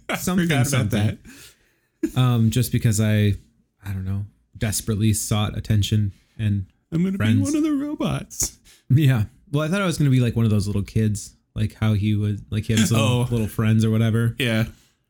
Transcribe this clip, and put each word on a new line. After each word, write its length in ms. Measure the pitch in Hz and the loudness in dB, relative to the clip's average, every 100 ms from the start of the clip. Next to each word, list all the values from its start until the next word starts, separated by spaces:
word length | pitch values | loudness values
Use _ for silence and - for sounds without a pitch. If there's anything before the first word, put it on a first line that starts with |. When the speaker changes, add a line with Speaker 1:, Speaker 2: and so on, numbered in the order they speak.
Speaker 1:
<laughs> 60 | - | -8
I 60 | 214 | -6
Speaker 2:
something, 300 | - 185 165 | -2 0 0
Speaker 1:
forgot 200 | 139 120 | 2 0
about 0 | |
Speaker 2:
something." 500 | 131 101 104 104 - - - - _ _ _ _ _ | 0 0 0 0 -4 -12 -20 -20 _ _ _ _ _
Speaker 1:
that. 160 | 151 - | -4 0
Speaker 2:
Um, 320 | 127 120 113 | 2 2 2
just 220 | 127 117 | 2 0
because 280 | 113 120 104 | 0 0 2
I, 360 | 107 107 104 95 - _ _ _ 101 | 2 2 2 0 -8 _ _ _ -10
I 60 | |
don't 120 | 95 95 | -8 -6
know, 200 | 98 101 _ _ - | -6 -8 _ _ -8
desperately 560 | 110 - - 101 110 | -6 -4 -4 0 0
sought 440 | 101 - 107 104 110 | 0 -2 -2 -2 -4
attention 540 | - 107 98 107 104 - _ - | 0 2 2 0 0 -4 _ -4
and 280 | 107 101 95 _ _ | -2 0 -4 _ _
Speaker 1:
I'm 120 | 165 | -2
gonna 140 | 190 196 | -2 0
Speaker 2:
friends. 200 | 220 254 | 2 2
Speaker 1:
be 60 | |
one 120 | 277 302 | 2 0
of 80 | |
the 100 | 311 | 0
robots. 840 | 285 294 302 226 135 - - - - - - - | -2 -4 -4 -4 -4 -8 -8 -8 -8 -20 -18 0
Speaker 2:
Yeah. 360 | 127 143 127 104 - _ | 2 4 2 -2 -8 _
Well, 120 | 143 | -4
I 40 | 156 | -2
thought 120 | 202 | -2
I 40 | 190 | -2
was 120 | 156 | 0
gonna 120 | 143 | 2
be, 100 | 127 | 2
like, 160 | 120 107 | 2 0
one 100 | 113 | 2
of 60 | |
those 140 | 104 98 | 2 0
little 140 | 101 | -4
kids, 520 | 95 113 107 101 - - _ - | -4 0 0 -2 -8 -20 _ -6
like, 200 | 107 - | -6 -2
how 180 | 110 | 0
he 220 | 104 107 104 | 0 0 0
was, 260 | 104 104 - | -2 -4 -6
like, 160 | 107 107 | -4 0
he 80 | |
had 60 | 113 | 0
his 100 | - | 2
little, 160 | 113 110 | 2 2
Speaker 1:
Oh. 200 | 123 123 | 2 0
Speaker 2:
little 180 | 120 104 | -2 -2
friends 380 | - 110 110 110 | -2 2 4 4
or 60 | |
whatever. 440 | 110 113 113 117 117 | 2 2 2 0 0
Speaker 1:
Yeah. 260 | 123 110 110 - _ _ _ | 0 0 -2 -6 _ _ _